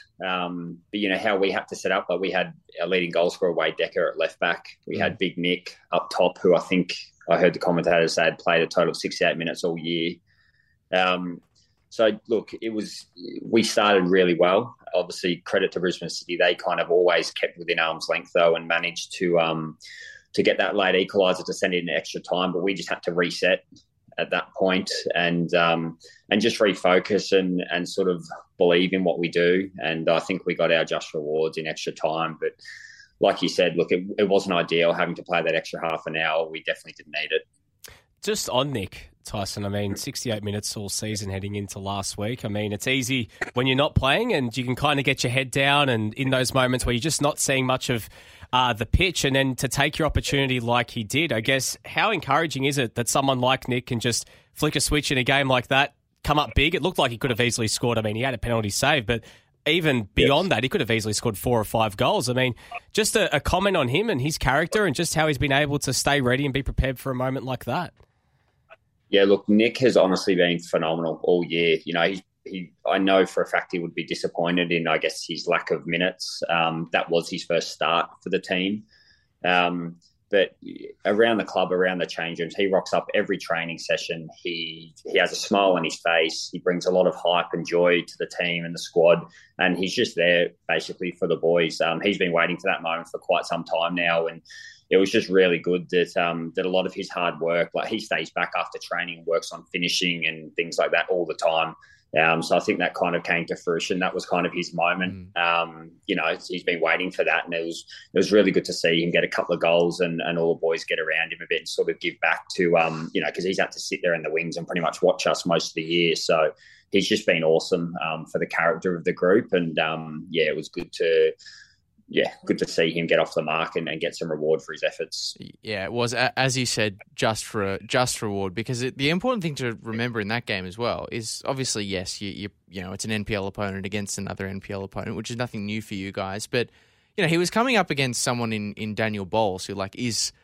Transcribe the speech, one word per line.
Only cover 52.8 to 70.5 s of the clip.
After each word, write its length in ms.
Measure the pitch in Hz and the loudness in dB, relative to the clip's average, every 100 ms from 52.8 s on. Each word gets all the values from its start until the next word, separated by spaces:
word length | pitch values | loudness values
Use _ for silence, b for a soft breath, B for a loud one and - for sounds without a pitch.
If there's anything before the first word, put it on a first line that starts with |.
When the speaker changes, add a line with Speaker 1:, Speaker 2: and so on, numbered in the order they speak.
| 117 - | -2 -2
Speaker 3:
that 120 | 120 | 0
someone 320 | 147 135 127 | 2 2 2
like 280 | 123 131 - | 2 0 0
Nick 180 | 123 - | -4 -2
can 140 | 120 | -2
just 280 | 120 113 - b b | 0 -2 -6 b b
flick 220 | - 151 147 | -2 0 0
a 40 | |
switch 320 | - 151 - | 0 0 2
in 60 | 131 | 0
a 60 | |
game 240 | 123 135 135 | 2 2 4
like 200 | 127 - | 2 4
that, 260 | 135 143 _ _ _ | 2 2 _ _ _
come 140 | - 147 | 2 2
up 120 | 120 | 4
big? 200 | - 151 | 4 4
It 80 | 165 | 2
looked 160 | 165 - | 0 2
like 120 | 135 | 2
he 80 | 117 | 2
could 120 | 135 | -2
have 100 | 113 | 2
easily 280 | 120 117 110 | 2 2 -2
scored. 300 | - 120 113 | 0 0 0
I 40 | |
mean, 140 | 107 107 | 0 -2
he 60 | |
had 120 | 131 | -4
a 40 | 123 | -4
penalty 320 | 120 113 104 | -2 0 0
save, 360 | - 139 151 104 | 0 2 2 0
but 160 | 117 - B B _ 147 | -4 -4 B B _ 0
even 320 | 170 160 127 | 2 4 2
Speaker 1:
Yes. 80 | 101 | 0
Speaker 3:
beyond 360 | - 123 143 190 | 2 4 4 2
that, 120 | 113 | 0
he 60 | 127 | 0
could 120 | 196 | 0
have 100 | 120 | 0
easily 220 | 113 107 | 0 0
scored 240 | 104 120 98 | -2 -2 -2
four 240 | 131 120 | 0 0
or 40 | |
five 320 | 104 113 110 98 | 2 0 0 2
goals. 320 | 143 202 123 | 0 2 0
I 40 | |
mean, 220 | 123 127 - B B B | 0 0 -2 B B B
just 220 | - 214 | 0 2
a, 200 | 226 170 143 | 2 2 2
a 40 | |
comment 360 | - 180 202 180 | 2 2 4 2
on 120 | 123 | 2
him 200 | 151 226 | 2 0
and 120 | 147 | 0
his 180 | 143 - | -2 0
character 480 | 135 139 170 214 196 | 2 2 2 2 2
and 80 | 139 | 0
just 180 | 170 | 0
how 120 | 156 156 | 2 2
he's 100 | 127 | 2
been 140 | 143 | 2
able 260 | 135 147 143 | 2 2 -2
to 120 | - | -2
stay 280 | 123 147 143 | 0 2 2
ready 220 | 123 127 | 2 2
and 100 | 143 | 0
be 80 | 127 | -2
prepared 360 | 127 - 131 127 | -2 0 0 -2
for 120 | 139 | -6
a 40 | |
moment 300 | 127 131 135 | -4 -2 -4
like 220 | 131 123 - | -6 -6 -4
that. 260 | 151 165 _ _ _ _ _ _ _ _ - _ _ - | -4 -6 _ _ _ _ _ _ _ _ -20 _ _ 2
Speaker 1:
Yeah, 140 | 98 | 4
look, 240 | 98 98 - | 6 4 4
Nick 300 | 104 117 - | 4 4 4
has 180 | 127 92 | 4 6
honestly 380 | 92 92 - | 4 4 2
been 260 | 90 87 | 4 4